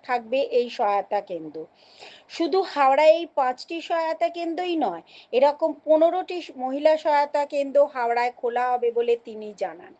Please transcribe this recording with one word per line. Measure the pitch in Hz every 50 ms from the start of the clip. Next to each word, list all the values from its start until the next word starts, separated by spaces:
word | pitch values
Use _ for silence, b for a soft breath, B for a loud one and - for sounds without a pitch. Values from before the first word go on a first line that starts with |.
| _ -
থাকবে | 254 247 226 220 240 269 277 - - 247
এই | 240 240 233 -
সহায়তা | 240 202 202 202 190 - - 202 196 -
কেন্দ্র। | 185 165 160 156 147 160 156 - B B B B B B B B B B B B -
শুধু | - 330 330 277 381 381 -
হাওড়ায় | - 294 277 269 269 277 302 311 320 339
এই | 339 330 _ -
পাঁচটি | 269 254 254 254 - - 339 339 294 -
সহায়তা | 349 330 320 320 320 320 339 339 339
কেন্দ্রই | 339 339 339 330 302 359 359 349 320 269
নয়, | 202 175 165 B B B B B B -
এরকম | 240 262 294 285 294 320 320 302 - _
পনেরোটি | 294 311 311 320 339 339 370 359 - 359 349 294 - - 262 254
মহিলা | 262 262 285 302 311 311 311 311
সহায়তা | 330 294 285 294 294 294 294 294 285
কেন্দ্র | 302 285 285 277 254 285 285 285 294
হাওড়ায় | 262 240 233 233 240 240 247 247 -
খোলা | - 240 233 240 247 247
হবে | 247 247 240 240 233 233
বলে | 233 240 233 233 _
তিনি | 240 220 214 214 214 208 -
জানান। | 196 175 160 170 170 - -